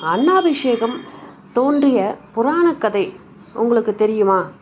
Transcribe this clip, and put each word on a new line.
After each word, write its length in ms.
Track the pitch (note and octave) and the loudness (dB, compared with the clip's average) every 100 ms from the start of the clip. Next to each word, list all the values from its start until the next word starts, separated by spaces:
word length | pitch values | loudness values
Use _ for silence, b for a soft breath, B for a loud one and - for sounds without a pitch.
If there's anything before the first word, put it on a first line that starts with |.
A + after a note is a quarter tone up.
| D#3+ | -2
அன்னாபிஷேகம் 800 | F3+ C#4+ F#4 F4 C#4+ C4 A#3 A3+ B3 - B B B - | 0 2 2 2 0 0 0 -2 -6 -14 B B B -6
தோன்றிய 640 | - C4 D4 C#4 B3 G3 - - | -2 0 2 2 2 -2 -6 -10
புராண 400 | - A#3+ E4 E4+ D4 | -4 -2 2 0 0
கதை 260 | C4+ G#3 F#3+ - - - - - | -2 -2 -4 -6 -20 -20 -18 -4
உங்களுக்கு 400 | A#3 A#3 A3 G#3 | 0 0 0 0
தெரியுமா? 420 | G#3+ A3 G3 F#3+ D#3+ - | 0 2 2 2 -2 -10